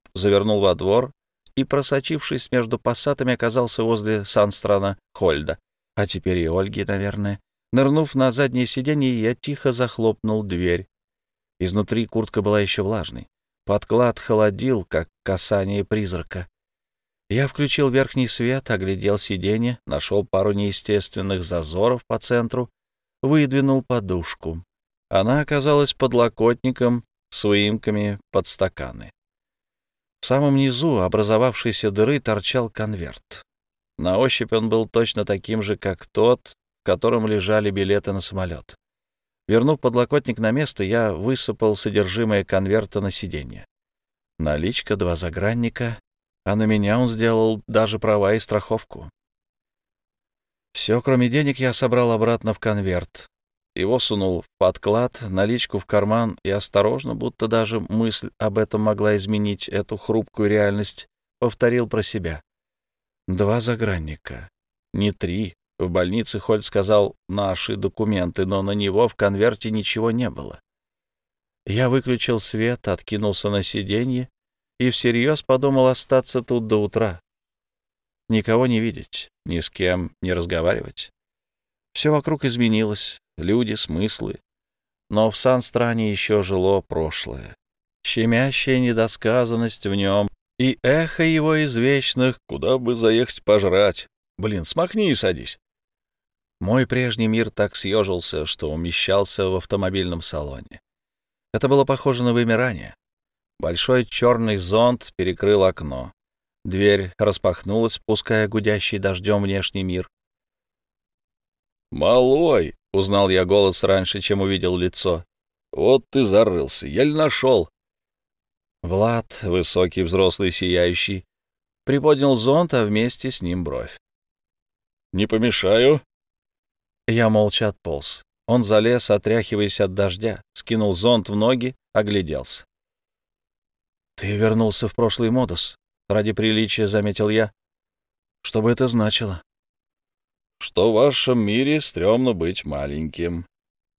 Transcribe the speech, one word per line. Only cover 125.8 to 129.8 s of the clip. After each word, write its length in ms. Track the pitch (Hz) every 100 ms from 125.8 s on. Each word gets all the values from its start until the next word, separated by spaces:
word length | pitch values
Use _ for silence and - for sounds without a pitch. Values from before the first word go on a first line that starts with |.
| 127 151 - _ _ _ _ _ _ _ _ _ -
Я 220 | 113 113
молча 400 | 110 104 - 107
отполз. 540 | - 85 71 - - - _ -
Он 160 | 123
залез, 460 | 107 107 110 123 -
отряхиваясь 680 | 104 110 113 104 104 104
от 140 | -